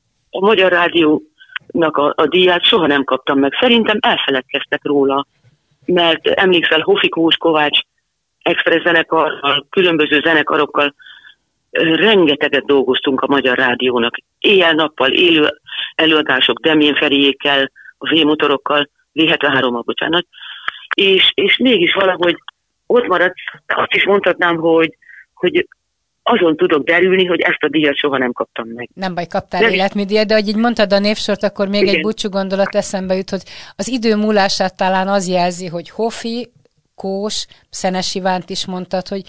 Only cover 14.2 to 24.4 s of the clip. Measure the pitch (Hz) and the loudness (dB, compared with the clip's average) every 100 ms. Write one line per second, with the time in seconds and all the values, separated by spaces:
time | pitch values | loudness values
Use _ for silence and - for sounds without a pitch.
14.2 | _ _ - 196 170 156 156 - 135 - | _ _ 2 4 4 2 0 0 0 2
15.2 | 180 160 147 - - - - - 160 156 | 2 4 2 -2 -12 -12 -10 -2 2 2
16.2 | 151 131 - 117 160 156 147 135 147 139 | 2 0 0 0 2 4 4 2 0 2
17.2 | 139 135 147 139 135 - - - - 156 | 2 0 0 0 -2 -6 -20 -12 -2 2
18.2 | 151 151 147 139 - 147 143 _ _ 143 | 2 2 0 0 0 -2 -2 _ _ -2
19.2 | 160 170 147 135 127 120 120 - - 170 | 0 0 0 0 0 -4 -6 -6 -2 -4
20.2 | - - - - - - - - 196 190 | -4 -14 -20 -14 -14 -12 -6 0 2 2
21.2 | - - 196 - 247 214 170 185 190 170 | 2 0 0 2 2 2 2 0 0 0
22.2 | 175 165 - _ _ _ - 165 160 180 | -2 -2 -8 _ _ _ 0 0 2 0
23.2 | 180 - - - - - - 156 175 202 | 0 -2 -16 -14 -8 -4 -2 -2 0 2
24.2 | 190 165 | 0 0